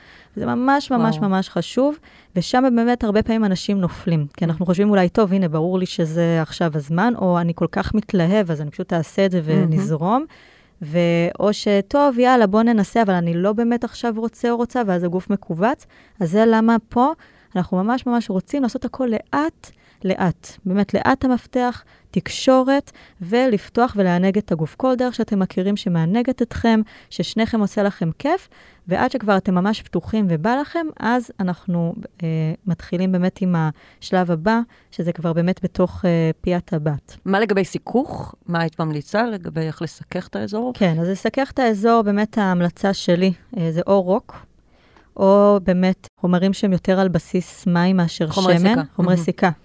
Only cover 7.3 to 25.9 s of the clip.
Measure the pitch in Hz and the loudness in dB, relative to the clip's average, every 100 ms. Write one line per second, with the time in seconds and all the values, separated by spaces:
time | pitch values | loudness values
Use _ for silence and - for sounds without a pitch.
7.3 | 175 170 165 170 190 - 214 - 190 165 | 0 0 -2 -4 -2 -2 -2 0 0 2
8.3 | 214 175 151 147 - 185 170 151 - 196 | 2 0 -4 -6 -8 -4 -4 -2 0 0
9.3 | 180 156 175 175 156 143 151 175 247 320 | 0 2 2 2 2 0 -2 0 0 -2
10.3 | - - _ _ _ 147 170 175 170 170 | -12 -20 _ _ _ -4 0 2 2 0
11.3 | - 208 208 214 202 196 285 285 240 247 | 0 -2 0 0 0 2 2 2 4 4
12.3 | 254 208 214 233 226 190 233 208 180 170 | 4 4 4 4 2 2 2 2 2 0
13.3 | 170 196 220 233 240 240 - 240 220 226 | 0 0 0 0 -2 -4 -6 -6 -4 -6
14.3 | - 240 233 233 247 208 180 175 180 - | -4 -2 -2 -2 -2 0 0 0 -4 -2
15.3 | 202 - 165 214 302 - _ _ - 170 | -6 -4 -2 -2 -2 -10 _ _ -6 -2
16.3 | 202 226 220 226 226 - 240 277 330 - | 2 4 4 4 2 0 0 0 0 -12
17.3 | _ _ 185 175 180 208 254 247 240 226 | _ _ -6 -2 -2 0 -2 -2 -2 0
18.3 | 185 - 285 262 262 240 - 254 214 - | -4 -2 -2 -2 -4 -8 -4 -4 -4 -4
19.3 | 277 320 - - - _ _ 185 - 180 | -2 -2 -6 -18 -20 _ _ -4 0 -2
20.3 | - - - 180 196 202 - - 269 262 | -2 -10 -10 -4 -2 0 0 0 0 0
21.3 | 247 - 254 247 - - _ _ 185 - | -2 -2 -4 -2 -4 -14 _ _ -6 -6
22.3 | - - 262 254 277 - - - _ 175 | -2 2 4 4 0 -2 -14 -20 _ -2
23.3 | 233 262 208 - - 247 202 185 175 190 | 0 2 0 -2 0 0 2 2 2 2
24.3 | 202 - 160 156 - 262 247 247 233 220 | 0 -2 -4 -4 -2 -2 0 -2 -2 -2
25.3 | 196 185 - 185 208 190 | -2 -2 -2 -2 -2 0